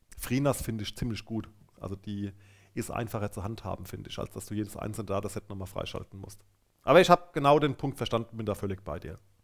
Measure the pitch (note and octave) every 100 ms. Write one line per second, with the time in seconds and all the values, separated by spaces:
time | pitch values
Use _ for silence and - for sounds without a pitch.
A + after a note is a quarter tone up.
0 | _ - - B2+ C#3+ B2+ - A2+ G#2 -
1 | B2 G#2+ - A2 - - - - G2 G2
2 | G2+ G2+ G2+ G2 - - - - G#2+ -
3 | A2+ A2 G2+ - G#2+ A2+ F#2+ F2+ F#2 G2+
4 | G2 - - - - G#2 G#2 - G#2+ G#2+
5 | G2+ G2 G#2 G#2 - G2 F#2 - - -
6 | - G2 G2 - - _ _ _ - D#3
7 | F3+ F3 - D#3 C#3+ D3 C#3+ C3+ C#3 -
8 | A#2 A2+ A2+ A2+ G#2 G2 G2 F#2+ - E2
9 | - D#2+ - _